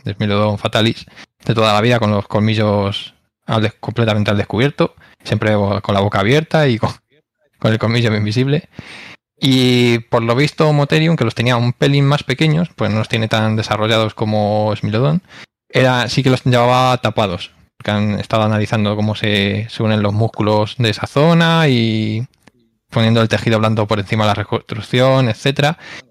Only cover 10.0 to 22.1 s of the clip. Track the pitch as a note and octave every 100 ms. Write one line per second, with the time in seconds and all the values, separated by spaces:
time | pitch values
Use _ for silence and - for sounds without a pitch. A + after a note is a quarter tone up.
10 | - A#2+ A#2 A#2+ D3 - D#3 D3 C#3 D#3
11 | D#3+ E3 A2+ - A#2+ A#2+ A#2 - C#3+ C#3+
12 | C#3 C#3+ - B2+ D#3+ D3+ F3 - A2 A2
13 | G#2+ A#2 A2 A2 A2 A2 G#2 G#2+ G#2+ A2+
14 | A2 - G#2+ G#2+ G#2 G#2+ G#2+ G2+ G#2 G#2+
15 | C#3+ E3+ - - - _ _ B2 B2+ B2
16 | A#2 - C3 B2+ C3 B2 B2 B2+ B2+ B2
17 | A2 A#2 G2+ F2 - _ _ - - G#2
18 | G#2 G2 G2+ A2+ G#2+ G#2+ G#2 A2+ G#2 G#2+
19 | G#2+ G#2 G#2+ G#2 G2+ G2+ A2+ - A2 G#2+
20 | G2+ G#2 A2+ - G#2 G#2+ G#2+ - A2+ -
21 | - C#3 D#3+ E3 E3 E3 D#3 B2 A2+ A2
22 | G#2+